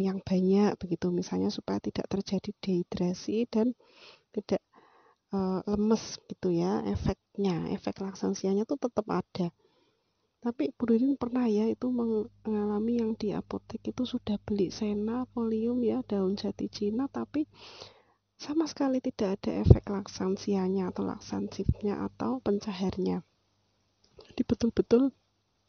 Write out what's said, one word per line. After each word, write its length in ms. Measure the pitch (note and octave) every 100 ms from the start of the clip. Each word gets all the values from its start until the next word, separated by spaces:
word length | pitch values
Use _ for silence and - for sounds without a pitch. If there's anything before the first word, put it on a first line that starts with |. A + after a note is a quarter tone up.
yang 180 | F#3+ F#3+
banyak 500 | - F#3 F#3 G3 G#3 -
begitu, 320 | F3+ E3+ F3+
misalnya 380 | F3 - F#3 G3+
supaya 260 | - - G3
tidak 320 | G3+ - -
terjadi 400 | G3 - F#3+ - -
dehidrasi 880 | G3 F3 - - F3+ F#3 - G#3+ A#3+
dan 300 | A3 A#3+ - _ - - - _
tidak, 300 | G#3+ - G3 - - _ _ _ _ _
eh, 300 | G3 F#3+ F#3 -
lemes 480 | G#3 G#3+ A3 - - -
gitu 240 | - F#3
ya. 320 | E3+ F3 A3 G#3
Efeknya, 800 | G3+ - - _ - G3 E3 E3
efek 320 | G3 G3+ -
laksansianya 640 | G3 F#3+ F#3+ G3 F#3+ G3 A3+
tuh 140 | C#4+
tetap 260 | B3+ - -
ada. 480 | F3 - - E3+ - _ _ _ _ _ _ _ _
Tapi 320 | A#3+ A#3+ C#4+
Bu 160 | - A#3
Ririn 320 | A3+ C4+ C4+
pernah 240 | A#3+ B3+
ya 240 | A#3+ G#3 A3+
itu 240 | A3 B3+
mengalami 1040 | B3 A#3 A3 A3 - A3 G#3 G#3 G#3 A3+ A#3+
yang 160 | A3
di 240 | A3+ G#3 F3
apotek 560 | - G3 - G#3+ A3
itu 160 | A#3+ B3+
sudah 320 | B3 - G#3
beli 320 | - G#3 F3
Sena, 560 | - G#3 G#3 G#3+ B3 B3+ A#3+
Folium 480 | A3+ A3 A#3 B3
ya, 160 | A3 B3
daun 320 | - G3+ F#3+
jati 400 | G3+ G3+ - G3+
Cina, 400 | - G#3 A3+ C#4
tapi 320 | A#3+ A#3 D4 D4+ - - - - - _ _ _ _
sama 240 | - D#4
sekali 400 | D4+ - C4+ C4
tidak 320 | B3+ - F#3+ G3
ada 240 | - F#3
efek 320 | G#3+ - -
laksansianya 1040 | G3 G3+ - F#3+ G3 - G3 F#3 F#3+ F#3 F#3+
atau 80 |
laksansifnya 1040 | F#3+ G#3 - G3+ G3+ - - - G#3 D2 C#3+
atau 320 | - A#3 B3+
pencaharnya. 800 | G#3 G3+ G#3+ F3+ F#3 F3+ F#3 F3+ - _ _ _ _ _ _ _ _ - -
Jadi 100 | - -
betul-betul 640 | B3 A#3 - - A#3 C4+ - _ _ _ _